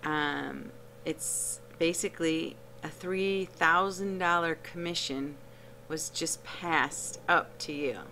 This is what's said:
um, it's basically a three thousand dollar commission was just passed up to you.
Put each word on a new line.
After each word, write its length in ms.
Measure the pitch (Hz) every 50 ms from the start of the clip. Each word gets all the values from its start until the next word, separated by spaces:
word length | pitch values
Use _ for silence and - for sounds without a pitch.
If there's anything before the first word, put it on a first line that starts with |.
| -
um, 680 | 151 156 151 147 147 143 143 139 135 135 139 - - - - - - - - -
it's 540 | - 156 - - - - - - - - - - - - -
basically 760 | 165 165 180 - - 196 - - 165 160 160 160 165 - - - - - - -
a 80 | - 156
three 560 | - - - 180 190 190 190 196 196 190 190
thousand 720 | 175 - - 170 160 165 175 190 196 190 180 196 196 190 185
dollar 380 | 180 175 175 175 170 165 160
commission 800 | 160 - - - 175 170 170 170 165 - - 139 135 139 147 143 - - - - - - - - - - -
was 220 | 156 156 - -
just 340 | - - 165 156 - - -
passed 760 | - - - - 175 165 151 127 143 - - - - - - - -
up 260 | 175 165 - - - -
to 120 | - -
you. 280 | 151 143 147 135 113 95 65 64